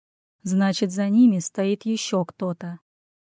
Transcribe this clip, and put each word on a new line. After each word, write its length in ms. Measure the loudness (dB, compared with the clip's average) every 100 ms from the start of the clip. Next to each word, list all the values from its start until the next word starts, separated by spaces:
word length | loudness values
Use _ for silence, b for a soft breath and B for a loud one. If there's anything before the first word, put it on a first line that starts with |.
| _ _ _ _
"Значит, 480 | -2 0 0 0 -4
за 180 | -2 0
ними 300 | 4 6 4
стоит 460 | -2 -4 -4 -4
ещё 400 | -4 -6 -2 -4
кто-то. 540 | -4 -6 -8 -6 -10 -14 _ _ _ _ _